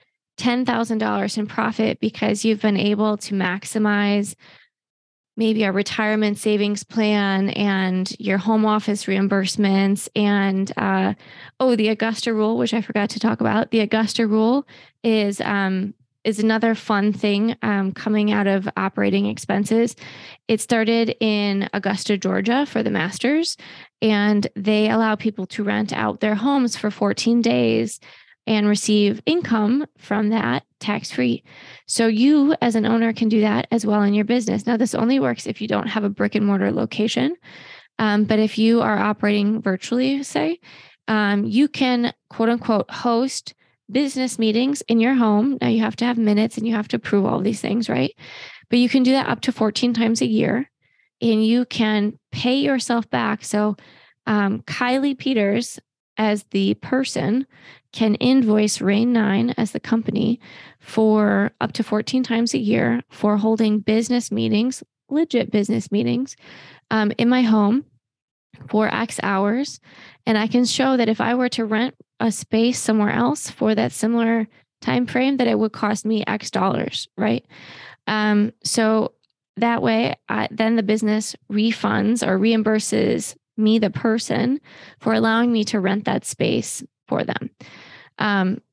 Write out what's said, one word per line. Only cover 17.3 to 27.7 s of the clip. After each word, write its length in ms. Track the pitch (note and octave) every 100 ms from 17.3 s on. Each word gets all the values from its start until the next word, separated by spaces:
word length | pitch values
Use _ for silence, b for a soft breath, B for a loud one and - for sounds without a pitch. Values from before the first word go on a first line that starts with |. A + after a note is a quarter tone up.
| G3+ A3+ -
um, 300 | A3+ G3+ F#3+
coming 380 | - - G#3+ G#3
out 160 | G#3 G3
of 220 | G3 G3 -
operating 480 | F#3+ - G3+ G3
expenses. 720 | G3+ A3 - G3+ G3+ A3+ A#3 - B B B B -
It 120 | A3
started 560 | - A#3 A3 A#3 A3+ -
in 480 | A3 G#3 G3+ G3 G3
Augusta, 460 | G3+ G3 G3+ - G3+
Georgia 480 | F#3+ F#3+ G3 B3 C#4+
for 160 | A#3
the 80 | A3
Masters, 680 | G3+ E3 - A#3+ D4+ E4+ - B B B _
and 440 | A3 G#3 G#3 G#3 G3+
they 360 | - G3 G#3+ G#3+
allow 260 | A3 A3 G#3+
people 300 | A3+ G#3 F#3
to 180 | -
rent 300 | G3+ G#3 G#3+
out 260 | - A3 G#3
their 140 | G#3+
homes 420 | G#3 B3 C#4+ A#3+ -
for 140 | G#3
fourteen 500 | - G3+ G#3 A3+ A#3
days 600 | A3+ E3+ A#2